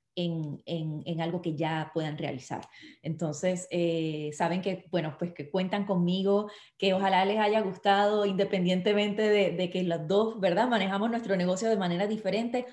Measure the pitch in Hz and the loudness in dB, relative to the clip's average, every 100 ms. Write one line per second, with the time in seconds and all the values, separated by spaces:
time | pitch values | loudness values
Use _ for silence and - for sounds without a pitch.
0 | _ - 175 165 151 - - 165 156 151 | _ -6 -4 -2 -4 -8 -6 -6 -4 -6
1 | - 165 165 170 175 151 160 160 151 165 | -6 -4 -2 -2 -4 -2 -2 -2 -4 -4
2 | 156 151 147 127 - - - - - - | -4 -4 -6 -6 -8 -10 -12 -20 -20 -12
3 | - 160 165 147 185 180 180 175 170 165 | -8 -4 -4 -2 -2 -2 -4 -2 0 0
4 | 160 151 151 147 170 180 190 180 - 175 | -2 -4 -6 -2 -2 0 -2 -6 -4 -2
5 | 156 - 175 - 143 185 185 208 202 185 | -2 -4 -8 -8 -4 -2 -2 -2 0 2
6 | 175 185 196 202 208 - - _ 190 190 | 2 2 2 2 0 -10 -20 _ 0 2
7 | 196 190 190 214 208 220 196 180 202 196 | 4 4 4 2 2 2 0 -2 2 4
8 | 208 214 202 190 190 190 180 185 180 208 | 4 2 2 2 0 2 2 2 2 2
9 | 208 202 214 208 185 165 180 185 180 165 | 2 2 4 4 4 2 -2 -2 -2 -2
10 | 156 196 220 226 185 175 247 233 190 196 | 2 2 2 0 2 2 2 2 0 0
11 | 226 233 226 190 180 185 226 214 180 175 | 0 -2 0 0 2 0 2 2 0 0
12 | 208 220 196 196 240 247 247 | 0 -2 -2 -2 -2 -4 -6